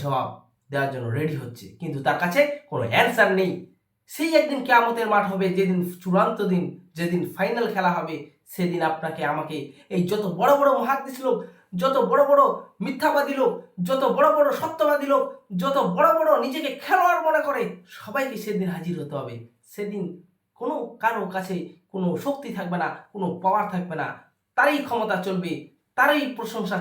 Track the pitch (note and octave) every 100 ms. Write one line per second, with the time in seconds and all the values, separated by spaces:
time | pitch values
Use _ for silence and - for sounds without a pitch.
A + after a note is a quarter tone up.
0 | C#3+ C3 A#2 - _ _ _ C#3 C3+ B2+
1 | A#2+ B2+ D#3 C#3+ A#2 - - - D#3+ C#3
2 | C#3+ C#3+ F3 C#4 D4 - - C3+ A#2 D3+
3 | A#3+ A#3 G3 F#3+ F#3 - - _ _ _
4 | _ - D#4+ D#4 D4+ C#4 B3 A#3+ A3+ A#3
5 | G#3+ G#3 G3 F#3+ F#3+ F3 F#3+ F2+ F3 -
6 | F#3 C#3 A3 - F#3+ F3+ D3 - _ D#3+
7 | F3 F3 - - G#3 A#3 G#3 F#3+ F3+ F3
8 | D#3+ D3+ - _ _ - F3 E3+ D#3+ D#3
9 | D#3+ D#3+ D3 D#3 D3+ D3+ - - - F#3
10 | F3+ G#3 F3+ E3 B3 C#4 C#4 B3 A#3 C4+
11 | C4+ C4 C4 - - - _ F3+ C4 C4+
12 | A#3+ C4+ C#4 C#4+ - - - - C#4 C4
13 | D4+ D4 C#4 C4+ A#3+ - - - F3 C4+
14 | C4 G3 D4+ D#4 C#4+ A#3+ D#4+ - D4+ C#4+
15 | C#4 C4 B3 - _ F#3 C4+ C4+ G3 F3+
16 | D#4+ D#4+ D#4 C4 B3+ D#4 C#4 - - -
17 | F4 E4 D#4+ D#4 C#4+ B3+ F3+ - _ -
18 | - C4+ C4 G#3 G#3 F#3 F#3 E3 F3 D#3
19 | C#3+ C#3 A#2+ A#2 - _ _ - G#3 G#3
20 | F3+ - _ _ _ _ A#3+ - A#3 -
21 | A3+ A3 F#3 F#3+ F3+ F3 - - _ F#3+
22 | F3+ D#3+ C#4 C#4 A3+ F#3+ F3 F3 D#3 -
23 | - G#3 F#3+ - F#3 G#3 F3+ F3+ F3+ D#3
24 | C3+ - _ _ _ - C#4+ D4 - A#3
25 | G#3+ F#3 F#3 F#3 E3 D#3 - _ _ -
26 | C#4 D4 C4 - A3+ A3 F#3 F#3